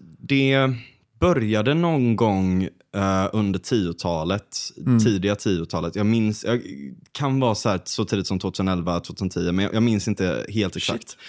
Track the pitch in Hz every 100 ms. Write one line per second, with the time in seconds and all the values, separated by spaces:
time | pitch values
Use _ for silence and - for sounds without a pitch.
0 | - - - 139 135 135 131 120 - _
1 | _ - 175 156 110 107 110 156 170 151
2 | 120 110 113 95 92 92 92 - _ 98
3 | 98 95 95 107 104 92 - 120 87 80
4 | 90 82 82 101 - - - - - 120
5 | 110 98 98 104 110 90 85 85 85 90
6 | 104 113 107 107 107 120 - 69 69 -
7 | - - 143 135 127 104 117 92 - -
8 | 104 101 92 92 95 - 95 90 85 87
9 | - - 92 87 87 90 101 110 117 107
10 | 113 104 92 62 - 107 95 - - -
11 | - -